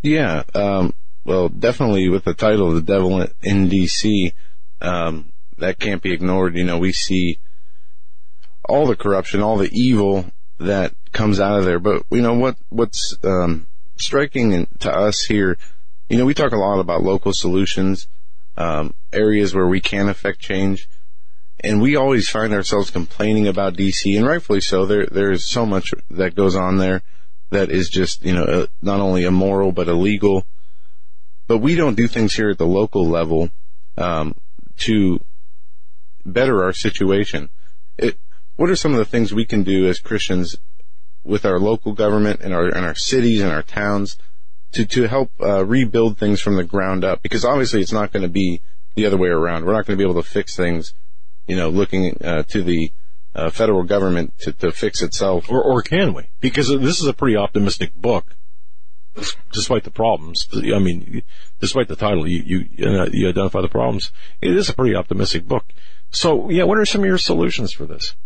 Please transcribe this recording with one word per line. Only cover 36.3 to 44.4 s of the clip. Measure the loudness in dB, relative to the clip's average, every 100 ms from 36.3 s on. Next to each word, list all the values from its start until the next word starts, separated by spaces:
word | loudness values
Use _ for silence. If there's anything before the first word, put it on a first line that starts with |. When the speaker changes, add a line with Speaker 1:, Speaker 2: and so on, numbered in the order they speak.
| 0 2 2
Speaker 1:
our | 0
situation. | 0 -2 0 2 2 2 0 -2 -4 -4 -4 -4 -2
It, | -2 -2 -4 -4 -4 -2
what | 0
are | 2
some | 2
of | 2
the | 2
things | 2 2
we | 2
can | 0 2
do | 2 4 4
as | 2
Christians | -2 -2 2 2 2 0 -2 -4 -4 -4 -4 -6 -2
with | 0 2
our | 2
local | 2 0 -2
government | 0 2 2 2 0
and | 0
our, | 0 0
and | 0 -2
our | -2
cities | 0 2 2 2
and | 2
our | 0
towns | -2 -2 -2 0 -2 -2 -4 -4